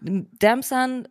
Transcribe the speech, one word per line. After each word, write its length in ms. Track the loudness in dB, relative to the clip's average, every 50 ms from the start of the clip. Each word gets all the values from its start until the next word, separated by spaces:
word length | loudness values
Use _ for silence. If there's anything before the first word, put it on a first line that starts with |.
Dams 720 | -6 -4 -4 -4 -4 -6 -2 2 4 4 4 2 -2 -2
dann 360 | -2 0 0 -2 -4 -6 -10 -12